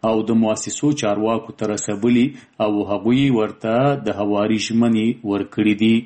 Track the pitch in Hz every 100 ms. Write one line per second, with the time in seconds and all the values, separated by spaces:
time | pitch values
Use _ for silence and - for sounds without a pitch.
0 | 110 110 107 113 113 110 - - 147 147
1 | 107 104 110 113 113 - 107 104 - 101
2 | 117 120 123 139 - _ 107 104 98 101
3 | 107 127 139 120 107 - 110 117 139 143
4 | 107 98 104 104 107 110 - 113 117 110
5 | 113 120 104 101 98 - 107 104 113 113